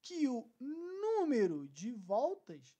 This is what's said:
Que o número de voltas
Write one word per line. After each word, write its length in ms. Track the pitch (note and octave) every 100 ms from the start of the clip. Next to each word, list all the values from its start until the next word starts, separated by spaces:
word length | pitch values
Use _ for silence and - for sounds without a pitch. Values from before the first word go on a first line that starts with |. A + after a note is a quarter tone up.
Que 280 | - F4 C#4+
o 220 | B3 A3+ _
número 1080 | C4+ D#4+ F4 F#4+ G#4 A4 E4+ B3+ F#3+ D3+ C#3
de 240 | C#3 G3+
voltas 840 | A#3 F3+ G3+ D4 G4 - D#3 C3 _